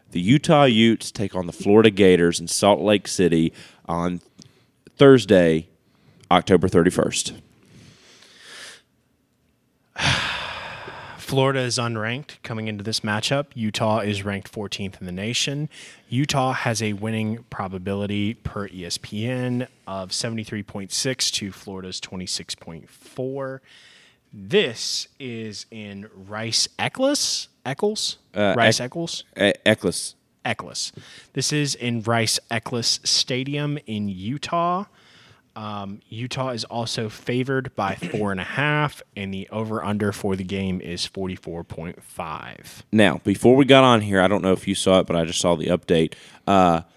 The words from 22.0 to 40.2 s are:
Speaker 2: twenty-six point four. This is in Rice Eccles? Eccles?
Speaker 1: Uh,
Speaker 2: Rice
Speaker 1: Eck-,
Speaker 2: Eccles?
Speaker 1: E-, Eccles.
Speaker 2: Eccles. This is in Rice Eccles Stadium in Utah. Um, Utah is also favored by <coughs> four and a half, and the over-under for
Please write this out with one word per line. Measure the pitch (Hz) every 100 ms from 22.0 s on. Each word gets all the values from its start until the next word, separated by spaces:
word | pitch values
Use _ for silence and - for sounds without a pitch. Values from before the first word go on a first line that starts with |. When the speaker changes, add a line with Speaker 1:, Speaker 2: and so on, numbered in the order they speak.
Speaker 2:
twenty-six | - 95 92 - - -
point | - 82 -
four. | _ - - 131 135 135 135 _ - - _ _ _ _
This | 107 95 185 165 113 - - - -
is | 131 113 110 101 -
in | 113 104 98 107
Rice | 95 95 104 113 107 - -
Eccles? | 113 - 269 285 - - - _ -
Eccles? | 139 208 214 - - _ -
Speaker 1:
Uh, | 104 95
Speaker 2:
Rice | 113 113
Speaker 1:
Eck-, | 123
Speaker 2:
Eccles? | 170 170 - - -
Speaker 1:
E-, | 101 - -
Eccles. | - 98 - - - _ _ 127
Speaker 2:
Eccles. | 113 80 - - - - - -
This | - 131
is | 151 143 135
in | 120 117
Rice | 107 117 113 - -
Eccles | 117 - 123 113 - -
Stadium | - - 127 131 143 147 147 -
in | 107 104
Utah. | 92 98 139 - 170 170 180 202 _ _ _ _ _ _ -
Um, | 107 104 98 101 -
Utah | 110 123 139 131
is | 120 -
also | 113 117 - 110
favored | - - 123 127 131 131 -
by | 98 98
<coughs> |
four | 175 110 101
and | 95
a | 87
half, | 110 147 151 147 - - -
and | 98
the | 95 95
over-under | 107 110 110 85 104 104
for | 98